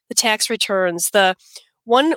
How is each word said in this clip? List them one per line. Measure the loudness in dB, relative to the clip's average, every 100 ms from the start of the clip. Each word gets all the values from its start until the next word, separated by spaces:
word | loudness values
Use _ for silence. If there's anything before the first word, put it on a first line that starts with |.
| -10
the | -4
tax | -2 0 -2
returns. | -4 -2 -2 -2 -2 -2
The | 2 2 0 _ -20 _ _ 0
one, | 2 2